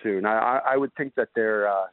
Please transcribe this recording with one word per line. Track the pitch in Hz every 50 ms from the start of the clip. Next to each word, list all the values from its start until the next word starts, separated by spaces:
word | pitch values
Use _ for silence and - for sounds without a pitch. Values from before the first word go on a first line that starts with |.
soon. | - 110 101 95 95
I, | 107 110 113
I, | 113 120 123 135 - 131
I | 131
would | 139 139 131 -
think | - 147 135 -
that | - 117 - -
there, | 117 110 110 110 107 104 104
uh, | 101 95 95 95